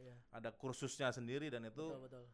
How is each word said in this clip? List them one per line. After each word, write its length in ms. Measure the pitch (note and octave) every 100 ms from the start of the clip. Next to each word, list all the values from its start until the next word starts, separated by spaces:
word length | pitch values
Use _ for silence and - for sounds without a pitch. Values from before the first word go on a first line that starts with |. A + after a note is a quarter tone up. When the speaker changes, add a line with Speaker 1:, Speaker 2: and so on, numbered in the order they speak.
Speaker 1:
iya. 140 | B2+ A#2+ -
Speaker 2:
ada 160 | A2+ A2+
kursusnya 560 | - C3 A#2+ C3+ - C3
sendiri 380 | A#2+ A#2+ C#3 D3+
dan 160 | A#2+
itu 220 | A2+ A#2+ D#3+
Speaker 1:
Betul, 140 | C3+
betul. 200 | B2+ B2+ A#2+